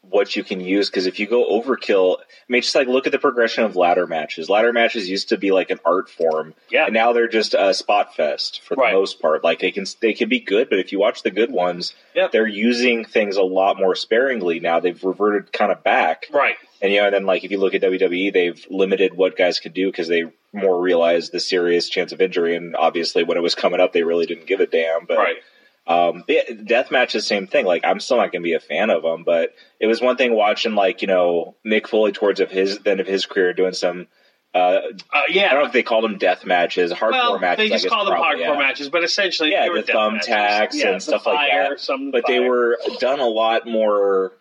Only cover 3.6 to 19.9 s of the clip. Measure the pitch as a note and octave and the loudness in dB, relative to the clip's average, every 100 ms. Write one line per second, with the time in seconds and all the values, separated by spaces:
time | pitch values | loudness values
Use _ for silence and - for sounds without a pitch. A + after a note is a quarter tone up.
3.6 | A2+ F2+ F2 F2+ E2+ D#2+ D2+ - D#2+ G2+ | -2 2 2 2 0 -4 -6 -10 0 2
4.6 | A#2 A#2 A#2 A#2 F#2 F#2+ - G#2 G2 F#2+ | 2 2 0 0 -6 -6 -2 -2 2 2
5.6 | F2+ F#2 - F2+ - - E2 D#2 D#2 - | 0 -2 0 0 -2 -4 -2 -2 -6 -14
6.6 | _ A#2+ D#3 A2 A#2 A#2+ A#2 A2 G#2 G2 | _ -2 0 2 2 2 2 0 0 0
7.6 | G2 F#2 - G#2 - - D2+ - - - | 2 0 0 0 0 -2 -4 -2 -8 -10
8.6 | - F2 A#2+ G2 F#2+ - D#2+ D#2 E2 E2 | -8 0 2 2 0 -2 -2 0 0 0
9.6 | F#2 - F#2+ - A2+ G#2 A2+ B2 - G2 | -2 -4 -10 -2 -2 0 -2 -2 0 0
10.6 | C3+ G2+ F#2 G2 G#2 - A2 F#2+ A#2 G2+ | 2 0 -2 0 0 0 -4 -2 -2 0
11.6 | F2 F2 F2 - _ E3 F#3+ A2+ A2 G2+ | -2 -2 -8 -12 _ -2 0 2 0 0
12.6 | A2+ A#2+ B2 A#2 G#2+ A#2 G#2 G2 F#2 F#2 | 0 2 2 0 0 0 0 0 0 2
13.6 | G2 G2 F#2+ F2+ - A2+ C3+ A#2+ F2 E2 | 2 2 0 0 0 2 2 0 -2 -2
14.6 | E2+ E2+ F2 E2+ F#2+ F2+ G#2 G#2 - - | 0 0 0 -2 -6 0 0 0 -4 -2
15.6 | G#2 F2+ G2 B2 F#2 - - C#3+ B2+ - | -2 0 2 2 2 -2 -2 0 0 -2
16.6 | - _ G2 G2+ G2+ G2 G2 F2+ F2+ G2 | -12 _ 0 2 2 2 0 -2 -2 -2
17.6 | F#2+ F#2 F#2+ F#2 F#2 F2+ G2 F#2 F2 E2 | 0 2 0 2 0 0 0 0 0 -4
18.6 | - F#2+ F#2+ F#2+ F#2+ E2+ F#2 - F2+ E2+ | -10 -2 0 2 0 2 0 2 0 0
19.6 | - E2 F#2+ | -6 -4 -4